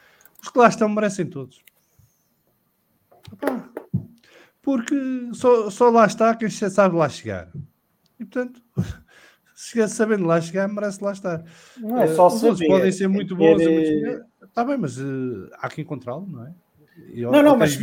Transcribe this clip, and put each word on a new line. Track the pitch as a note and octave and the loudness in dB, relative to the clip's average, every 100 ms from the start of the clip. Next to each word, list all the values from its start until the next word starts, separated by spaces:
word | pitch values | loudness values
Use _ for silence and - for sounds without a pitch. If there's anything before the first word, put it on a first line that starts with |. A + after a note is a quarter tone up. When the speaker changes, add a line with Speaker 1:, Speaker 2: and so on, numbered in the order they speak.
| _ _ _ _ | _ _ _ _
Speaker 1:
Os | - | -2
que | B3+ | 4
lá | A3+ | 4
estão | A3+ A3 | 4 -2
merecem | G#3 G#3+ G3 D#3 | 0 -2 -2 -8
todos. | C#3+ B2+ _ _ _ _ _ _ _ _ _ _ _ _ _ _ _ _ _ - G3+ | -10 -14 _ _ _ _ _ _ _ _ _ _ _ _ _ _ _ _ _ -20 -6
Pá, | C#4 B3 - - - - - _ _ - _ _ | -4 -4 -8 -16 -6 -6 -8 _ _ -20 _ _
porque | - C4+ A#3 C#4+ C4 B3+ A#3+ | -2 -2 -2 -4 -4 -6 -8
só, | G3 B3+ A#3+ G#3 | -2 2 2 0
só | - A#3+ | 2 4
lá | A#3 G#3 | 6 4
está | - A3+ A3+ | 4 0 0
quem | A3 | -4
se | - G3+ | -4 -2
sabe | F#3+ F#3+ E3+ | 2 2 2
lá | D3 | -2
chegar. | - A2 F#2+ E2 - - _ _ _ _ - | -4 -10 -10 -12 -16 -18 _ _ _ _ -20
E, | A3 | -10
portanto, | B3+ B3 B3+ _ - | -8 -8 -12 _ -8
<laughs> | - - _ _ _ _ _ - | -8 -10 _ _ _ _ _ -20
se | - A#3 G#3+ | -6 -2 -2
sabendo | A3+ A3 G#3 E3+ | 0 0 0 2
lá | E3 | 0
chegar, | E3 F#3+ G3 | 0 -4 -4
merece | G#3 G#3 G3 | -4 -6 -6
lá | G3+ | -8
estar. | G3 F#3+ D#3+ E3 - - - | -6 -6 -8 -10 -20 -20 -12
Speaker 2:
Não | G#3+ B3 | -4 0
é | F3 | 2
Speaker 1:
Eh, | D#3+ | 4
Speaker 2:
só | F3+ | 4
Speaker 1:
os | A3+ | 4
outros | A#3 G3 | 2 2
Speaker 2:
saber, | D#3 | 2
Speaker 1:
podem | F#3+ F#3+ | 4 2
ser | F#3+ F#3+ | 0 0
Speaker 2:
é | |
Speaker 1:
muito | G3 F#3+ F3+ | -2 -4 2
Speaker 2:
ter, | D#3+ | 4
Speaker 1:
bons | D#3+ | 4
e | E3 | 4
muito | D#3+ D#3 | 2 0
Speaker 2:
eh, | D3+ | -2
Speaker 1:
melhores. | D3 - - _ F#3+ | -4 -8 -14 _ _
Tá | - A#3+ | -4 -2
bem, | C#4 | -2
mas, | D3+ A#2+ | -4 -6
eh, | C#3 C3+ B2+ G#2 F2 - | -8 -6 -6 -8 -12 -10
há | C3 | -10
que | - | -8
encontrá-lo, | D3+ C#3 A#2+ C#3 G3 | -10 -10 -10 -10 -10
não | C3 B2+ | -14 -16
é? | F3+ _ _ _ - - | -20 _ _ _ -20 -16
E | A#2 | -8
Speaker 2:
Não, | A#2+ C#4 | 2 6
não, | D4 | 6
Speaker 1:
ou | B3+ | 6
Speaker 2:
mas, | D3+ | 2
Speaker 1:
tens | C3+ | 2